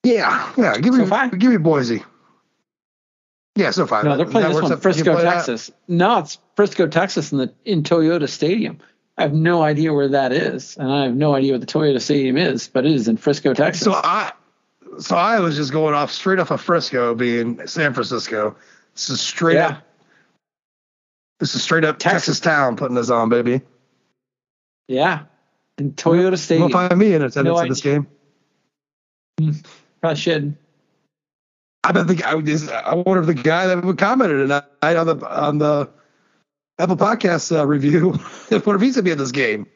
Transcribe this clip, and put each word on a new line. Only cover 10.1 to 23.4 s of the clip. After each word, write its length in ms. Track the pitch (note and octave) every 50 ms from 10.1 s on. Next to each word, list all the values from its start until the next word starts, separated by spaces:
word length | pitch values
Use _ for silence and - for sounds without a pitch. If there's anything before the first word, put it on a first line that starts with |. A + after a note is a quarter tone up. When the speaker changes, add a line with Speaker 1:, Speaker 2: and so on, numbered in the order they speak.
| C#3 C#3+ C3+ B2+
Speaker 2:
is, 460 | B2+ D#3+ - G#2+ - - - - -
and 140 | - C#3+ C3
I 140 | C#3 C#3+ C#3
have 100 | C3 A#2+
no 180 | C3+ D3+ D3+ C#3+
idea 200 | C3+ C3+ C#3 C3
what 80 | A#2+
the 60 | -
Toyota 320 | - - D3+ D#3 D3 C3+ A#2+
Stadium 380 | - - D3 C#3+ C3+ C3 B2+
is, 300 | D3 F3+ E3 B2+ A#2 -
but 180 | - _ C3 B2+
it 60 | D#3
is 160 | D#3 C3+ G#2
in 100 | A#2 A2+
Frisco, 360 | A2 - D3+ C#3+ D3 - C#3+ B2+
Texas. 280 | C3+ D3 F3 F#3+ F3 -
Speaker 1:
So 100 | G#3 G3
I, 380 | - - - F3+ G#3+ F#3+ - - _ _ _ _ _ _ _ _ _ _ - - -
so 160 | - - F3+
I 220 | E3+ F3+ G#3+ A#3 G#3+
was 160 | F3+ E3 D3
just 160 | D3 D3+ C3 C#3
going 220 | D#3 D#3 D#3 D3
off 160 | D3 D3 -
straight 260 | - - - F#3+ F#3+ F#3
off 120 | E3 -
of 100 | D3+ B2+
Frisco 540 | - - F3 E3 - - C#3 B2 A#2+ A#2+ A#2
being 500 | A2+ B2 A#2+ A#2 A#2+ A#2 A#2 A#2 - -
San 260 | - - E3 D#3 C#3+ B2
Francisco. 600 | B2 A2+ - B2+ A2+ - - A2+ G#2+ G#2+ G#2+ G#2 _ _ _ _ _ _ _ _
This 160 | - - -
is 100 | C3 A2
straight 360 | - - - - E3+ E3 E3
Speaker 2:
Yeah. 120 | D#3+ D#3+ D#3+
Speaker 1:
up. 140 | D3+ D3 _ _ _ _ _ _ _ _ _ _ _ _ _ _ _ _ _ _ _ _ _ _ _ _ _ _ _ _ _ _ _ _
This 140 | E3 C#3 -
is 80 | A#2+ -
straight 200 | - D#3+ E3 D#3
up 140 | D3+ D3+ -
Speaker 2:
Texas. 260 | - E3+ F#3+ E3+ - - C3+
Speaker 1:
Texas 20 | -
town 380 | - E3+ D#3 D3 C#3 B2+ A2+
putting 180 | - C#3+ B2+ B2
this 140 | B2 A#2 A#2
on, 200 | B2 A#2 A2+ A2+
baby. 320 | A#2+ A#2+